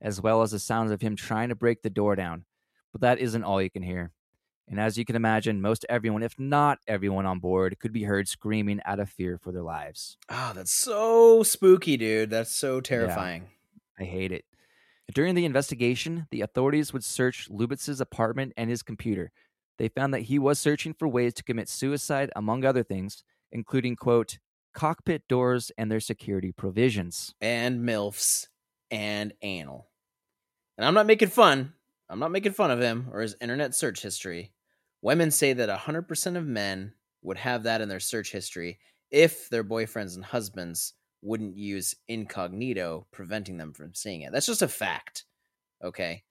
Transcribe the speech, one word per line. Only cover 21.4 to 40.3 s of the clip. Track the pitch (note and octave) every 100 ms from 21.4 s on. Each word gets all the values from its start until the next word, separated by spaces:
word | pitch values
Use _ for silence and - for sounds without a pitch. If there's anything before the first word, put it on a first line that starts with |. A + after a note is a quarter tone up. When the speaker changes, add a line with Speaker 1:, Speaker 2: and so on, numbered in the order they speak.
Speaker 1:
commit | - A2+ -
suicide, | - C3 C#3+ - C#3 C#3 -
among | G#2+ A#2+ C3
other | B2+
things, | A2+ F#2+ F#2+ - _ _ _
including, | A#2+ A2 C3+ B2 A#2
quote, | B2 A#2+ A2 - _ _ _
"cockpit | - D#3 E3 - D#3+ -
doors | B2+ B2 B2 - -
and | A2
their | A2
security | - A2 - G2 F#2
provisions." | - F#2+ F#2+ B2+ G#2 F2 - - -
Speaker 2:
And | G#2+ A#2 A#2+ B2
milfs | A#2+ A2 G2+ - - - - _ _ _ -
and | A2 G#2 G#2 G#2+ -
anal. | G#2 F2+ C#2+ C2 - _ _ _ _ _ _ _ _ -
And | A#2+
I'm |
not | G3+ G#3+
making | A3 G#3
fun. | - G3+ C#3 C3+ - _ _ -
I'm | F#2
not | D#3
making | F#3 G3+
fun | G3 F3+
of | A#2+
him | A#2+ A2+ B2
or | G#2
his | A2+ -
internet | A#2 C3 C#3+
search | B2 C#3+ F#2+
history. | G2+ - F#2+ E2+ - _ _ _ _ _
Women | G#2+ E3 D#3+
say | - C#3+
that | B2 A2
a | G2
hundred | - D#3+ F3
percent | D3+ F#3 F3
of | D#3
men | A2+ G2+ F#2+ G2 - _ _
would | F2 F#2+
have | B2 B2
that | A2+ A2+
in | G#2
their | F#2
search | - A2+ G2
history | G2+ - F2 E2+ E2+ _ _ -
if | C#3 D#3+ - -
their | A#2
boyfriends | G2+ A2+ A2+ A2+ G2
and | F2+
husbands | F#2+